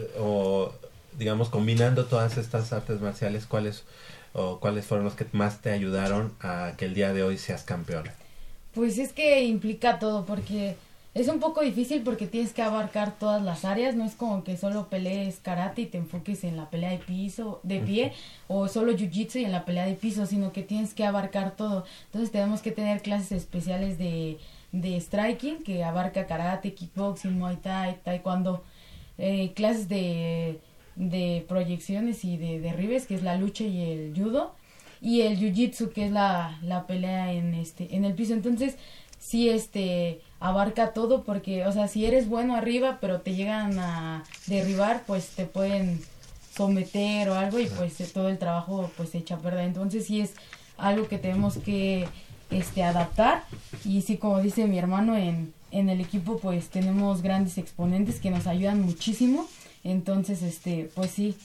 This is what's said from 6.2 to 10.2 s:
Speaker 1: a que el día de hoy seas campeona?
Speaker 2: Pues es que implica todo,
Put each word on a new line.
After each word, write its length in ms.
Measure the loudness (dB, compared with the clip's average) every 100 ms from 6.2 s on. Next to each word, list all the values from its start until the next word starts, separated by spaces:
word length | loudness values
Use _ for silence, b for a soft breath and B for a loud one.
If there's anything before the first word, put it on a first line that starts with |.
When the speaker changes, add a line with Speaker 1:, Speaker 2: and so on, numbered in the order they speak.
| -2 -4
Speaker 1:
a 340 | -6 -4 -4 -4
que 80 | -4
el 80 |
día 180 | 2 2
de 120 | 2
hoy 140 | 0 0
seas 260 | -4 -6
campeona? 500 | -4 -6 -4 -6 -6 -12 B B B B -10
Speaker 2:
Pues 240 | 0 0 0
es 140 | -4
que 320 | 2 6 6
implica 560 | 6 2 0 0 2 2
todo, 260 | 0 -2